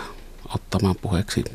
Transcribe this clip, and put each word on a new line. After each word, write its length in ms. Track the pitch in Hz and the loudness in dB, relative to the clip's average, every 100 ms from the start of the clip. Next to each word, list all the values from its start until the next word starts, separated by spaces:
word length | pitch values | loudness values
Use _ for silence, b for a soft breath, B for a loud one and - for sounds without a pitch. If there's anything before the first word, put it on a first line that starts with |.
| B B B - - | B B B -16 -6
ottamaan 420 | - - 92 95 90 | -6 0 2 4 4
puheeksi 420 | - 87 - - - | 2 2 2 0 -2